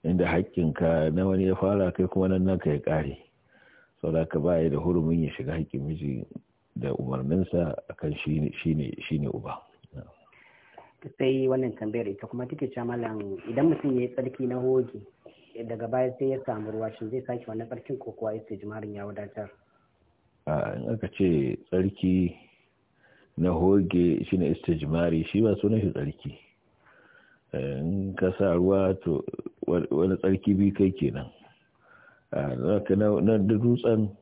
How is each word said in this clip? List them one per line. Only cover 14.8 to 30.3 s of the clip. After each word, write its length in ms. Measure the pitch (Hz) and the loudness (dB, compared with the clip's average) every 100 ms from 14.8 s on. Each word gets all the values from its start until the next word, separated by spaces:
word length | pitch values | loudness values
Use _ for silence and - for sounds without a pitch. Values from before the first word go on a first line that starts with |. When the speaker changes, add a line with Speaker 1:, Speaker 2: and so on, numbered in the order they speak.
| 120 107 101 _ - - _ 113 113 | 0 -8 -16 _ -20 -20 _ -12 -10
Speaker 2:
daga 200 | 113 113 | -8 -2
baya 240 | 127 127 127 | 0 0 0
sai 60 | 135 | -2
ya 80 | 131 | -2
samu 260 | 131 110 107 | -4 -6 -6
ruwa, 200 | 110 110 - | -6 -6 -6
shin 120 | 110 | -8
zai 120 | 123 | -6
sake 240 | 127 120 117 | -6 -8 -6
wannan 200 | 110 117 | -8 -8
tsarkin 300 | 117 - 131 | -12 -8 -8
ko 140 | - | -8
kuwa 220 | - 110 | -6 -6
istijmarin 580 | 110 - 101 101 110 107 | -6 -10 -12 -10 -10 -10
ya 100 | 101 | -10
wadatar?" 440 | 101 104 101 - 101 - _ _ _ _ _ _ _ _ - | -10 -10 -10 -10 -12 -14 _ _ _ _ _ _ _ _ -4
Speaker 1:
A, 260 | 76 - | -2 -2
in 140 | - 110 | -4 -4
aka 180 | 113 - | -4 -6
ce 480 | - 95 78 67 - - | 0 2 4 2 -4 -2
tsarki 680 | 92 95 - 92 92 90 - - _ _ _ _ _ _ _ _ - | 0 0 2 2 4 2 -4 -20 _ _ _ _ _ _ _ _ -2
na 120 | 90 | 0
hoge 760 | 82 92 101 90 90 87 76 | 4 6 6 4 4 4 2
shi 120 | - 92 | 0 0
ne 140 | 76 | 0
istijmari, 720 | 80 - 80 73 82 85 82 80 | 0 0 -2 0 2 2 2 0
shi 100 | 98 | 2
ba 140 | 110 | 4
sunan 260 | 98 104 110 | 4 2 2
shi 100 | 98 | 0
tsarki. 460 | - - - - - _ _ _ _ _ _ _ - _ _ _ | -2 -6 -6 -12 -14 _ _ _ _ _ _ _ -20 _ _ _
Eh, 260 | 69 67 67 | -6 -4 -4
in 340 | 80 98 95 | -2 -2 -4
ka 160 | 92 92 - | 0 0 2
sa 160 | 98 85 | 2 4
ruwa, 320 | 92 98 95 92 | 4 4 2 0
to, 200 | 85 73 - - - _ - | 0 -2 -4 -10 -12 _ -2
wa-, 200 | 87 - | 0 0
wani 260 | 73 92 92 | 2 2 2
tsarki 360 | 95 | 2